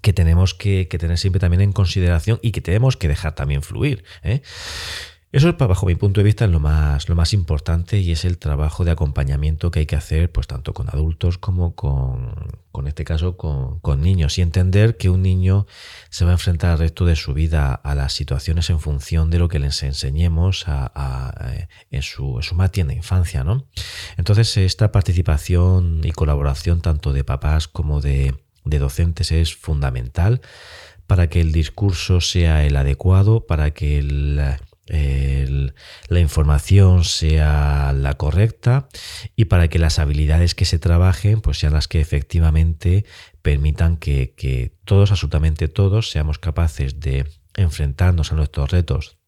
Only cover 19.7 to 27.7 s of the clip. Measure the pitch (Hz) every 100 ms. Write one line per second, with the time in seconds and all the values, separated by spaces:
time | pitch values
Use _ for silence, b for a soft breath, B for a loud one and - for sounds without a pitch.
19.7 | 67 69 69 65 71 87 82 92 95 -
20.7 | 71 67 - 69 65 65 - 60 64 90
21.7 | B B 67 67 - 69 120 - 87 92
22.7 | 101 78 67 - 92 87 71 73 123 -
23.7 | B B B B - 87 104 113 - 92
24.7 | - 110 101 92 87 85 76 - 90 90
25.7 | 92 87 80 78 - 76 73 71 69 -
26.7 | 85 87 76 76 69 67 67 76 78 -